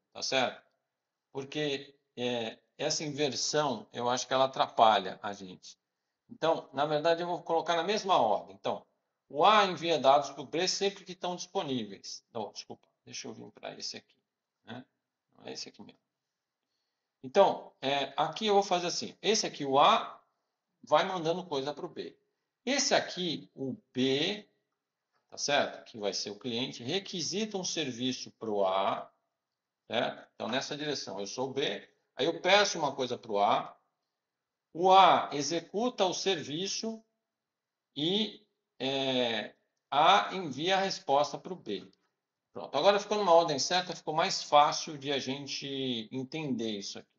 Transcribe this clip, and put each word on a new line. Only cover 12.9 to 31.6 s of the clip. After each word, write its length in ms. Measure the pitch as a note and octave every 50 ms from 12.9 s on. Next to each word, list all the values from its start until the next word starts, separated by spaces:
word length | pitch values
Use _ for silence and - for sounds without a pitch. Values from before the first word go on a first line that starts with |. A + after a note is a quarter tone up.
| _ _ _
deixa 240 | B2 A#2+ - - B2
eu 40 | A2+
vir 160 | A#2+ A#2+ A2+ -
pra 200 | - - G#2 G#2
esse 220 | G#2+ - - -
aqui, 200 | G#2+ - _ _ _ _ _ _ _ _ _ _ _ _
né? 200 | G#2 A#2 B2+ - _ _ _ _ _ _ _ _ _ _
Não, 140 | _ -
é 60 | - -
esse 160 | - - -
aqui 120 | - -
mesmo. 200 | G2+ - - _ _ _ _ _ _ _ _ _ _ _ _ _ _ _ _ _ _ _ _ _ _ _ _ _ -
Então, 500 | C3 - G3+ G3 D#3+ - - - - - _
é, 320 | - C3+ C#3+ C#3 C#3 - -
aqui 300 | - D3+ D#3 - - A3
eu 80 | G#3+ G3+
vou 80 | G3+ G3
fazer 240 | - G3 E3 F3 F3
assim. 280 | D#3 - A#2 F#2 - - -
Esse 240 | F#3 A3 A3 -
aqui, 180 | D#3+ - - D3
o 140 | C3+ C3+ C#3
A, 420 | D#3 F#3+ A3 A#3 - - - - _ _ _ _ _ _ _ _ _ _ _ _ -
vai 220 | - D3 D#3 F3+
mandando 420 | F#3+ F#3+ F3+ D#3 D#3+ E3+ F3+ F3+
coisa 260 | - D3 C3+ C3+ D3 C#3+
pro 160 | D3+ F3 D#3+
B. 300 | C3 - F2+ E2 - _ _ _ _ _ _ _ _ _ -
Esse 260 | A#3+ C#4 C4+ - - G3+
aqui, 560 | - - - - F3+ F3+ E3+ C#3 - - - _
o 220 | C3+ C3+ C3 A#2 - _ _ -
B, 540 | B2+ B2+ C3+ C3+ C#3 D#3 F#3+ G#3 G#3+ - _ _ _ _ _ _ _ _ _ _ _ _ _ _ _ _ _
tá 80 | G2+ G2+
certo? 460 | - - C#3+ C#3 A2 F#2+ - - -
Que 120 | - -
vai 160 | A2+ G2+ G2+ F2+
ser 180 | - - A2
o 80 | G2+ -
cliente, 440 | - B2+ A2+ A#2 B2+ C#3+ C#3+ - B2
requisita 720 | B2 E3 G3 G3 - - F3+ D3 - D#3 G3+ A3 G#3+ G#3
um 80 | F#3+ F3
serviço 680 | - - E3+ D3+ C3 A#2+ A2+ B2+ C3 B2 - - A2 -
pro 340 | _ - A2+ G#2 G2+ G2
A, 420 | F#2 F#2+ F#2+ G2 A2 - - - - _ _ _ _ _ _ _ _ _ _ _ _ _ _ _
certo? 420 | - G#2+ A#2 C3+ C#3+ - - - - _
Então, 140 | - G#2+ G#2+
nessa 280 | A#2+ C3+ - - D#3
direção, 440 | C#3+ D3+ D3+ C3+ - - - G2 G2
eu 60 | G2+ G2+
sou 220 | - C3 B2+ A2+
o 20 | G#2+
B, 360 | C#3